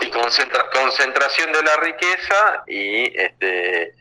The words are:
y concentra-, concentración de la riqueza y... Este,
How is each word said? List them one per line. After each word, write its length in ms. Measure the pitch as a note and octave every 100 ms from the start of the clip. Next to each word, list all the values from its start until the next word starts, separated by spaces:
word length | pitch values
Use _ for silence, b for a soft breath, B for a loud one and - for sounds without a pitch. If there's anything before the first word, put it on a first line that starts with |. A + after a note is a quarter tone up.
| A#2+
y 40 |
concentra-, 560 | A#2 A#2 A#2 A2+ B2+ -
concentración 760 | C3 C3 C3 C3 C#3 C#3 - D#3+
de 100 | D#3
la 140 | D3+ D3+
riqueza 840 | E3 D#3+ F3+ F3+ - G3 G#3+ - -
y... 480 | G2+ G2+ G#2+ B2 -
Este, 800 | F#2 - F#2+ F2+ F2+ F2 E2+ -